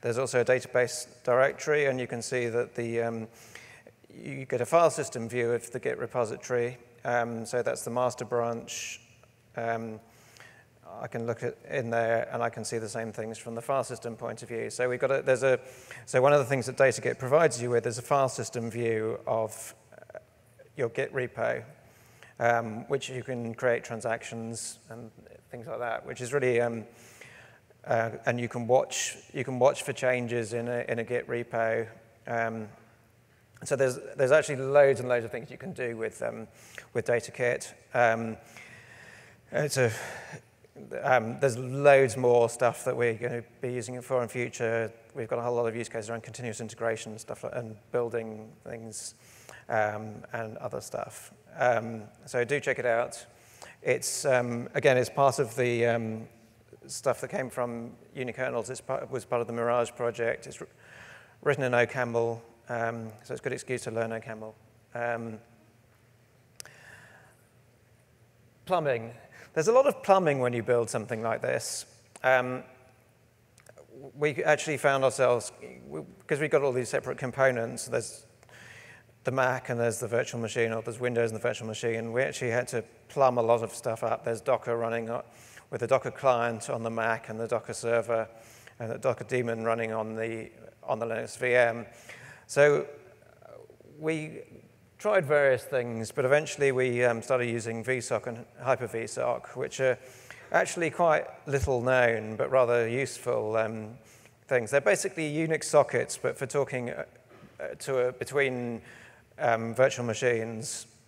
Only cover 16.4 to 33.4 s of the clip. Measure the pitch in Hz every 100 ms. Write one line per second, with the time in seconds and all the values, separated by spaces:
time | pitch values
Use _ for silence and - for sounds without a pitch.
16.4 | 120 135 120 123 135 - 123 120 127 147
17.4 | 160 120 120 120 117 113 - 143 135 -
18.4 | 113 123 117 117 117 110 110 117 - 113
19.4 | 110 - - - _ - - - _ _
20.4 | _ _ - - 120 - 131 135 123 -
21.4 | 113 123 117 - - - - - - _
22.4 | 117 117 117 107 104 139 - 131 117 123
23.4 | 117 110 127 120 - 113 117 113 - 117
24.4 | 113 117 - - - 117 110 - - -
25.4 | _ 123 120 117 120 117 135 120 120 139
26.4 | 127 117 120 117 110 - - - - -
27.4 | - - _ _ - 117 113 110 - 120
28.4 | 120 123 113 131 - - - - - 143
29.4 | 131 127 127 - - 135 131 123 120 120
30.4 | 110 117 117 120 - 117 113 120 - 120
31.4 | 117 117 113 113 110 - - _ - 117
32.4 | 113 113 107 - - _ _ _ _ _